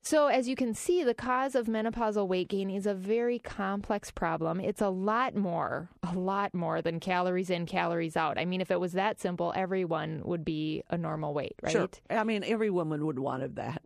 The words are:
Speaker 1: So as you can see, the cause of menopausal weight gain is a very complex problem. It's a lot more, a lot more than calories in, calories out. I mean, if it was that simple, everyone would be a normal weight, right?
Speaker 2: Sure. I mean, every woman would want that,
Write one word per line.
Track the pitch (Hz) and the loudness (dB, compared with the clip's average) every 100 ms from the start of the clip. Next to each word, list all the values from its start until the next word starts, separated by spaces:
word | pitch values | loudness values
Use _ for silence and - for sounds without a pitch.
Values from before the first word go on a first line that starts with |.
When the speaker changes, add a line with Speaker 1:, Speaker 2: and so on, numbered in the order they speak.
Speaker 1:
So | - 311 285 | 4 4 6
as | 247 240 | 4 2
you | 262 | 0
can | 247 | 0
see, | 220 - 359 | 0 2 4
the | 269 | 4
cause | 233 254 254 269 254 | 0 0 0 2 0
of | 226 | 0
menopausal | 220 226 226 220 208 196 | 0 0 0 0 2 2
weight | 185 180 | 2 0
gain | 196 190 | -2 -2
is | 190 202 | -2 -2
a | |
very | 196 190 226 240 240 | -2 0 0 2 -2
complex | - - 196 202 - 208 - | -4 -6 -2 -2 -2 -4 -4
problem. | - 170 160 160 170 | -4 -2 0 0 0
It's | 190 208 | -2 0
a | 208 | 0
lot | 185 196 220 262 - | 2 0 2 0 0
more, | 196 170 135 131 170 - | 0 0 -2 -2 -6 -8
a | 170 180 | -4 -2
lot | 185 196 202 | 0 0 0
more | 180 165 165 | -2 -2 0
than | 165 165 | 0 -2
calories | 185 180 185 180 185 | 0 2 2 0 0
in, | 175 170 | 0 0
calories | 185 175 170 165 165 | 0 0 0 0 0
out. | 160 - | 0 0
I | 175 | 0
mean, | 185 | 0
if | 185 | 2
it | 180 | 2
was | 180 | 2
that | 175 202 208 | 2 0 0
simple, | 190 180 170 - | -4 0 -2 0
everyone | 185 190 180 160 156 156 | 0 0 0 0 -2 -4
would | - 170 156 | -2 -2 -2
be | 156 156 156 - | -2 -2 -4 -2
a | 175 | -2
normal | 160 156 151 | -2 -2 -2
weight, | 147 - - | -2 -4 -4
right? | - | 0
Speaker 2:
Sure. | 160 185 - _ | 2 0 -4 _
I | 220 | -2
mean, | 220 214 180 | 0 0 0
every | 220 220 | 0 2
woman | 180 160 151 156 | 2 0 0 -2
would | 131 | -2
want | 135 131 131 - | -2 -2 -4 -6
that, | 120 156 | -6 -6